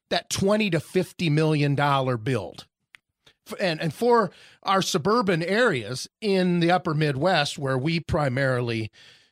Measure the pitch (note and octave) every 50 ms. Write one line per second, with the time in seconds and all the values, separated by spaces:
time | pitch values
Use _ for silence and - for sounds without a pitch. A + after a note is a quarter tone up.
0 | _ - - E3+ - - - - G3 G3 G#3 G#3+ G#3+ G3+ E3 D#3 - - - F#3
1 | F3+ - - - F#3 E3 D3 D3+ D#3+ D#3 D#3 D3 D3 C#3+ C#3+ C3+ C#3+ C#3+ C#3+ C#3
2 | C3+ C3 B2 A#2 G#2+ C#3 C3 A2 F#2+ D#2 - - - _ _ _ _ _ - -
3 | _ _ _ _ _ _ _ _ _ - A3 - G#3+ F3+ D#3+ D#3 D#3+ E3 C3 -
4 | A#3 A#3+ A#3+ A#3 G#3+ E3+ - - - - - _ - F#3+ F#3+ F#3+ F3 - - F#3
5 | B2+ F#3 G#3+ B3 A#3 F#3 F#3 D#3+ E3+ E3+ F#3+ G#3+ B3+ A#3+ F3 B2+ G#2+ G2+ B2+ B2+
6 | - - _ _ - G#3 G3 F#3+ F3+ F#3 F3 F3 E3+ E3+ F3+ F3+ F3+ F3 D#3 D3
7 | D#3 D3+ C#3 C3 D3 F#3 F#3+ D#3+ C#3+ C#3+ - - C#3+ C3+ C3 C3 B2 D#3+ E3 E3+
8 | D#3+ - - D#3+ D3 C3+ A#2+ C3 C#3 C3 B2+ B2 B2 A#2+ A#2 A2+ G#2+ G#2 - -
9 | - - - _ _ _